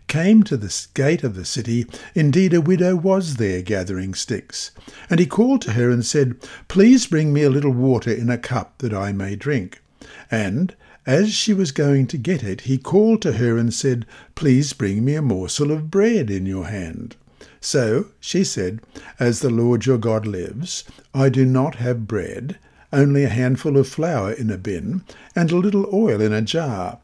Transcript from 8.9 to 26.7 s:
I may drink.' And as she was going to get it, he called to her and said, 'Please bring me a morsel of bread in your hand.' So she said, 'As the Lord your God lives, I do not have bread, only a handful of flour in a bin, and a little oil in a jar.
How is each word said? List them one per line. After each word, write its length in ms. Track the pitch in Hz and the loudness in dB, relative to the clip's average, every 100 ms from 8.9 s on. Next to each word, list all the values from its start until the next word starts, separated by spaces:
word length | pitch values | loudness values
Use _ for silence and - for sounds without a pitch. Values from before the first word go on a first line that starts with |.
I 180 | 104 101 | -4 -4
may 240 | 98 98 101 | -4 -6 -6
drink.' 440 | 139 139 90 - _ _ - - - | -4 -4 -4 -14 _ _ -20 -20 -6
And 440 | 113 101 110 185 - - - - | -4 -2 -2 -4 -6 -20 -12 0
as 260 | 139 214 | 2 2
she 200 | 208 - | 0 0
was 180 | 196 175 | 0 0
going 380 | 139 147 139 127 | 0 2 2 2
to 100 | 151 | -2
get 240 | 113 180 | -4 -4
it, 200 | 101 95 | -4 -8
he 160 | - 135 | -4 -4
called 440 | - 175 220 220 | 0 2 4 2
to 120 | 180 | 0
her 220 | 110 120 117 | 0 2 2
and 160 | 117 | 0
said, 320 | - 139 120 113 - - | 0 -2 -2 -6 -16 -20
'Please 380 | - 156 127 143 | -4 2 4 2
bring 320 | - 104 101 | -2 -2 0
me 100 | 127 | 0
a 80 | 151 | 0
morsel 480 | 143 95 90 - 147 | 0 -2 -4 -2 -2
of 200 | 156 156 | -2 -2
bread 380 | 185 220 226 120 | 0 2 2 0
in 180 | 98 95 | -2 -4
your 200 | 95 85 | -6 -6
hand.' 480 | 104 82 - 78 - _ _ - _ | -8 -8 -10 -14 -16 _ _ -20 _
So 460 | - 147 113 117 214 _ | -4 0 2 0 -2 _
she 240 | - 175 | -6 -2
said, 380 | 190 - 90 107 - - - - | -2 -2 -6 -6 -14 -20 -18 -2
'As 200 | 120 113 | -2 0
the 100 | 131 | 0
Lord 360 | 117 120 120 123 | 2 2 2 2
your 120 | 123 | 0
God 280 | 113 110 107 | 0 -2 -2
lives, 560 | 95 87 110 175 - - - - | -6 -8 -10 -10 -10 -14 -20 -10
I 140 | 135 135 | 2 2
do 160 | 127 | 4
not 320 | 131 131 131 104 | 4 4 0 -2
have 320 | 120 123 107 | -4 -4 -4
bread, 500 | 107 87 - 143 196 _ _ - | -6 -6 -8 -10 -12 _ _ -4
only 300 | 143 143 143 | 2 4 4
a 60 | 135 | 2
handful 480 | 110 127 131 160 139 | 0 0 0 2 2
of 100 | 135 | 2
flour 460 | - 165 143 98 | 0 -2 -2 -4
in 180 | 113 110 | -4 -4
a 80 | 92 | -4
bin, 440 | 98 90 98 180 - - - - | -6 -6 -6 -8 -8 -20 -10 -2
and 160 | 165 | 0
a 40 | 175 | 2
little 320 | 196 196 196 | 2 0 0
oil 280 | 190 220 104 | 0 0 2
in 120 | 107 | 2
a 100 | 107 | 0
jar. 560 | 110 160 156 | -2 -2 -4